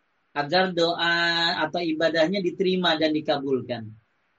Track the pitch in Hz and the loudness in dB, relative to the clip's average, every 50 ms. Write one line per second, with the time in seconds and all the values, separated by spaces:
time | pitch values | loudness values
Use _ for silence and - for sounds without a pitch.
0 | _ _ _ _ _ _ - 151 143 143 175 185 190 185 175 170 165 170 170 165 | _ _ _ _ _ _ -6 -6 -2 0 2 2 2 2 2 2 0 0 0 0
1 | 170 170 170 170 170 170 170 170 170 170 180 - 156 156 180 175 175 160 156 156 | 0 0 2 2 2 0 0 0 0 0 0 -2 -2 -2 -2 -2 -2 -2 0 0
2 | 165 160 156 165 160 170 196 208 180 175 147 - 185 185 185 185 180 165 156 156 | 0 2 2 2 2 2 0 0 -2 -2 -2 0 0 0 2 2 2 2 2 2
3 | 160 156 151 147 147 160 147 131 135 139 131 123 107 110 120 113 110 107 107 - | 2 0 0 0 0 -2 -2 -2 0 -2 -2 -2 -2 -4 -8 -8 -8 -12 -16 -20
4 | _ _ _ _ _ _ _ | _ _ _ _ _ _ _